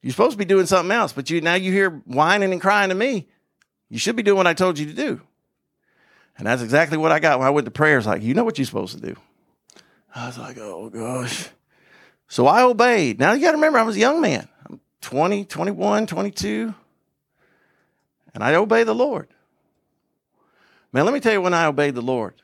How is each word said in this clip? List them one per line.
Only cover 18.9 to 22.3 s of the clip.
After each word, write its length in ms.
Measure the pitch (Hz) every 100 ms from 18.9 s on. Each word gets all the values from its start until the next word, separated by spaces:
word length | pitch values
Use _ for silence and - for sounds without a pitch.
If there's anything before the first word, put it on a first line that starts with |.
Lord. 340 | 226 277 196 139 _ _ _ _ _ _ _ _ _ _ _ _ _ _ _ _
Man, 140 | 127 180
let 80 |
me 60 | 285
tell 120 | 226
you 80 | 208
when 140 | 180
I 120 | 175 160
obeyed 300 | 139 143 123
the 60 |
Lord. 320 | 120 127 101